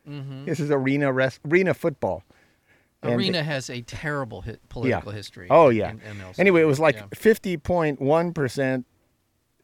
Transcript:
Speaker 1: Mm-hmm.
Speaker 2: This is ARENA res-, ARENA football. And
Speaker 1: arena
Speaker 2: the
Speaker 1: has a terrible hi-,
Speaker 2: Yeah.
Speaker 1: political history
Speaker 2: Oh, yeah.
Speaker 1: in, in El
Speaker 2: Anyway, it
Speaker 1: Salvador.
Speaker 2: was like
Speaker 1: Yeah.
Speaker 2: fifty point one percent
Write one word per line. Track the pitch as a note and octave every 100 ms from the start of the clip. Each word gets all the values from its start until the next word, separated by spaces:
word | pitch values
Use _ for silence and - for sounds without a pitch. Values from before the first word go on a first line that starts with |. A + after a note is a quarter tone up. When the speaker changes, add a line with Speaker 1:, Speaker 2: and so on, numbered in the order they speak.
| D3
Speaker 1:
Mm-hmm. | C#3+ C3+ C3+
Speaker 2:
This | C#3+ D#3
is | D3
ARENA | C#3 C3 C#3+ C#3+
res-, | C3 C3+ -
ARENA | D3 F3+ F3+
football. | - E3 C#3 G#2 E2 - _ _ _ _ _ _ _
And | -
Speaker 1:
arena | A#2+ F#3+ F3
Speaker 2:
the |
Speaker 1:
has | D3+ C#3 -
a | B2
terrible | A#2+ - D3+ C#3+ A#2+ F#2+
hi-, | G#2+
Speaker 2:
Yeah. | - _
Speaker 1:
political | A#2+ B2+ F#2+ G#2
history | G#2 - - F2+
Speaker 2:
Oh, | D3+ C#3+
yeah. | A2 F2
Speaker 1:
in, | A2 G#2+
in | G2+
El | F#2 F#2
Speaker 2:
Anyway, | G3 E3+
it |
Speaker 1:
Salvador. | D#3
Speaker 2:
was | C#3
like | D#3 A2
Speaker 1:
Yeah. | G2+
Speaker 2:
fifty | - A3 A3 F#3+ E3
point | - F3 D3+ C3+
one | C#3 E3 F3
percent | D#3+ C3 C#3 C3 C3 - _ _ _ _ _ _ _